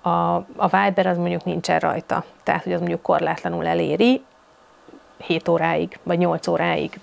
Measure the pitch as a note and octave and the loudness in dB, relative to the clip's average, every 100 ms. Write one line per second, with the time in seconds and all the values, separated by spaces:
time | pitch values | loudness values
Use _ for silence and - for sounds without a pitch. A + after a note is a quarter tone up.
0 | F3+ E3+ E3+ F3 F#3 - F3+ F#3+ G3+ F#3+ | 0 2 2 0 -4 -2 2 4 2 2
1 | F#3 F3 F3 E3+ - E3 - E3 E3 - | 0 0 -2 -2 -4 -4 0 0 2 -2
2 | - - - - - E3 F#3 F3 F3 E3+ | -2 -4 -4 -8 -2 -2 -2 -4 -2 -4
3 | - D#3 E3 E3 F3 E3+ E3 E3+ D#3+ D#3+ | 0 2 0 -2 -4 -4 -2 0 0 2
4 | A#3+ C4 - _ _ _ _ - - - | 4 4 -2 _ _ _ _ -20 -20 -20
5 | - - - E3 - E3+ E3 D#3+ E3+ - | -20 -20 -4 -2 2 2 2 0 -2 -6
6 | F3 F3 F3 D#3+ - E3+ E3+ D#3+ D3 - | -2 0 2 0 -2 0 0 -2 -4 -10